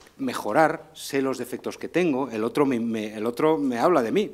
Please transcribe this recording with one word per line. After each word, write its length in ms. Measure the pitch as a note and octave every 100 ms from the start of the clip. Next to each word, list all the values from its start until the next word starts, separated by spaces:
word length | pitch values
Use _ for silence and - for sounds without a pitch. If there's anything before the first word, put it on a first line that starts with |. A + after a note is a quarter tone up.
| - -
mejorar, 720 | C3 - G#2+ G#2+ D3+ D#3 -
sé 280 | - - C#3
los 160 | C3+ A#2
defectos 400 | A#2+ A#2 G#2+ -
que 120 | -
tengo, 400 | E3 F3+ C3 C3
el 160 | A2+ A2
otro 200 | D3+ C#3
me, 140 | A#2+
me, 360 | A#2 A2 G#2+ G#2+
el 100 | A2+
otro 320 | A#2+ D#3 D#3
me 220 | C#3 A#2
habla 220 | D#3 D#3+
de 100 | A2
mí 180 | A#2+ G#3